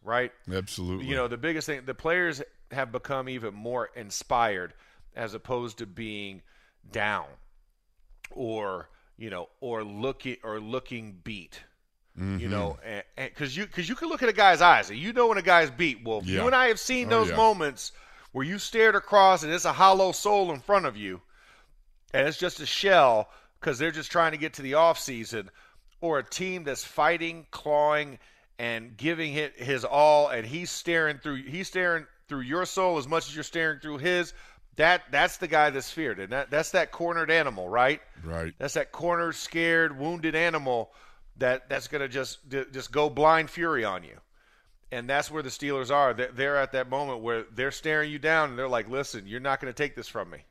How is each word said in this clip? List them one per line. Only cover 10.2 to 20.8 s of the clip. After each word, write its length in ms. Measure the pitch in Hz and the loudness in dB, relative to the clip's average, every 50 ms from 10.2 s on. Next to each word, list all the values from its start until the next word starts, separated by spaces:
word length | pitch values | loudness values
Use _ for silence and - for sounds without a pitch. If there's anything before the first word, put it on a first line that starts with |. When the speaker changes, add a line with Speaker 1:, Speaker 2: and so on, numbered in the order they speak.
| - 135 123 - - | -8 -10 -10 -10 -10
Speaker 1:
or 160 | 113 107 110 | -10 -10 -10
looking 600 | 107 110 120 127 123 - 131 117 113 107 98 90 82 | -8 -8 -8 -8 -8 -8 -12 -12 -12 -14 -18 -16 _
beat. 360 | - 110 98 85 - - - - _ _ _ _ _ _ _ _ _ _ - | -12 -12 -12 -12 -16 -20 -20 -20 _ _ _ _ _ _ _ _ _ _ -8
Speaker 2:
Mm-hmm. 200 | 92 98 98 92 | -6 -6 -4 -4
Speaker 1:
You 100 | 87 90 | -4 -4
know, 300 | 98 101 101 101 - - - | -4 -2 -4 -4 -6 -10 -12
and, 180 | 113 110 101 98 _ _ | -12 -12 -12 -12 _ _
and 180 | - 131 127 - | -12 -12 -12 -8
'cause 220 | - 147 139 127 | -8 -8 -8 -6
you, 100 | 160 214 | -8 -10
'cause 220 | 196 - - 175 160 | -8 -6 -8 -6 -6
you 60 | 254 | -6
can 140 | - 330 330 | -6 -6 -6
look 140 | 330 - 262 | -4 0 0
at 60 | 233 | 0
a 40 | 214 | 4
guy's 260 | 185 208 196 175 156 | 8 8 8 8 10
eyes, 300 | 175 175 156 113 101 92 | 8 8 8 8 4 0
and 80 | 101 113 | -6 -8
you 140 | 156 208 233 | -6 -4 2
know 140 | 240 247 226 | 2 4 4
when 100 | 220 196 | 4 2
a 40 | 175 | 4
guy's 280 | 180 180 170 160 147 | 6 6 6 6 4
beat, 320 | 123 117 175 160 127 107 113 | 0 0 0 0 0 -4 -4
Wolf. 220 | 113 110 107 98 | -4 -4 -2 -2
Speaker 2:
Yeah. 140 | 92 92 95 - | -2 0 2 2
Speaker 1:
You 40 | |
and 80 | 247 262 | 4 4
I 120 | 254 254 247 | 4 4 4
have 100 | 220 - | 2 0
seen 260 | - - 254 254 247 | -2 -2 -2 -2 0
Speaker 2:
Oh, 40 | 233 | 2
Speaker 1:
those 200 | 233 226 220 185 | 4 4 4 2
Speaker 2:
yeah. 60 | - | 4
Speaker 1:
moments 560 | - 220 220 214 185 160 147 131 - - - - - - - - - - - _ | 6 6 6 6 4 0 -4 -4 -6 -14 -14 -14 -18 -20 -20 -20 -20 -20 -10 _
where 120 | 131 135 | -6 -4
you 140 | 156 190 202 | -4 -6 -6
stared 360 | - - - 226 220 220 208 | -8 -4 2 4 6 6 6
across 480 | 202 - - - 202 196 190 185 170 151 | 4 0 4 8 8 10 10 8 6 2
and 100 | 151 160 | -2 -2
it's 120 | 180 - | 0 0
a 80 | 175 147 | 0 4
hollow 400 | 139 180 190 190 190 190 185 170 | 8 8 8 10 8 6 2 2
soul 400 | - - 202 208 202 190 175 160 | 0 2 2 4 4 4 2 -2
in 80 | 131 | -6
front 240 | - - 202 196 | 0 2 2 4